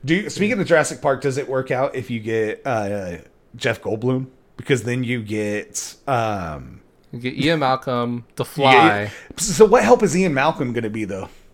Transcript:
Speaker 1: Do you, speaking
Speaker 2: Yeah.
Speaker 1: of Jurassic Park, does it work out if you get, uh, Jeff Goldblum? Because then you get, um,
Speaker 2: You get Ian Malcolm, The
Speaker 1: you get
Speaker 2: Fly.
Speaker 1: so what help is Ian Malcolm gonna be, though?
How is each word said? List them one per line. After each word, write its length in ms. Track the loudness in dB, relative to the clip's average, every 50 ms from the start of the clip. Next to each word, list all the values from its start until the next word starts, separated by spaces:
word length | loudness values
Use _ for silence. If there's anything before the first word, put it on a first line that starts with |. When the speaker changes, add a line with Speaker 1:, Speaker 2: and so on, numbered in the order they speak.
| 0
Speaker 1:
Do 100 | 0 -2
you, 140 | -2 -2 -6
speaking 260 | -4 -2 0 0 0
Speaker 2:
Yeah. 40 | -2
Speaker 1:
of 60 | 2 4
Jurassic 320 | 4 4 4 0 -6 -2
Park, 180 | -2 -2 -2 0
does 160 | -2 -4 -2
it 120 | -2 -6 -2
work 200 | -4 -4 -2 -2
out 260 | -2 -2 -2 -2 -4
if 140 | -8 -6 -6
you 120 | -6 -6
get, 400 | -4 -2 -2 0 -2 -2 -4 -6 -4
uh, 520 | -4 -2 -2 -2 -4 -6 -6 -6 -8 -10 -12 -14 -20 _ _ _ _ -16
Jeff 240 | -4 -2 -2 -2 -2
Goldblum? 460 | -4 -6 -4 -2 -2 -2 -2 -2 -4 -8 -14 _ _ _ _
Because 280 | -16 -2 -2 -2 0 0
then 200 | -2 -4 -2 -2
you 180 | -4 -4 -4
get, 720 | -4 -4 -4 -4 -2 -2 -4 -6 -8 -8 -12 -12 -12 -12 -16 _ _
um, 760 | -2 -2 0 0 -2 -2 -4 -6 -8 -10 -12 -14 -16 -20 -20 _ _ _ _ _ _
Speaker 2:
You 80 | -14 -8
get 140 | -8 -8 -4
Ian 240 | -2 0 0 0 2
Malcolm, 640 | 2 0 0 -2 -2 -4 -2 -2 -2 -4 -6 -8 -10 _ _
The 80 | -8 -8
Speaker 1:
you 60 | -6
get 40 | -2
Speaker 2:
Fly. 580 | 2 6 6 8 8 8 6 4 0 -4 -6 -10 -14 -20 -18 -10
Speaker 1:
so 280 | -8 -6 -4 8 8 8
what 180 | 8 8 4 8
help 180 | 6 6 6
is 140 | 6 0 2
Ian 160 | 2 2 2 2
Malcolm 400 | 2 2 0 0 0 -4 -4 -2
gonna 160 | -4 -4 -4
be, 160 | -6 -6 -6
though? 240 | -6 -8 -10 -10 -14 -16 -20 -20 -20